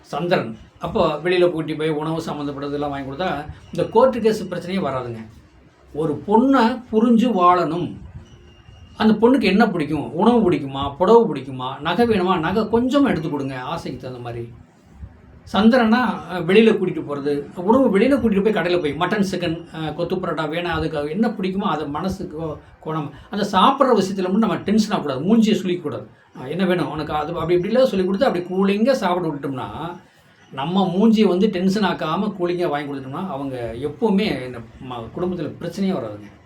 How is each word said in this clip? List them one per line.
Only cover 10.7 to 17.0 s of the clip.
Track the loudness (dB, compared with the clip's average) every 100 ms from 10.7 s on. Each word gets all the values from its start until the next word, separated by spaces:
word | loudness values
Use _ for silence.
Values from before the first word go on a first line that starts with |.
| -6 -6 -2
புடவை | 6 6
பிடிக்குமா, | 6 -2 -8 -8 -8 -6
நகை | -4 2 2
வேணுமா, | 2 2 0
நகை | 0 0
கொஞ்சமா | 0 0 2 2 2
எடுத்து | 2 -2
கொடுங்க | -4 -6 -6
ஆசைக்கு | -8 -8 -8 -10
தகுந்த | -12 -12
மாதிரி. | -10 -10 -12 -16 -20 _ _ -20 -20 -20 -20 -20 -4
சந்திரனா, | 4 6 6 4 4 2 -4 -8
அ, | -6
வெளியில | 4 6 6
கூட்டிட்டு | 4 0 -4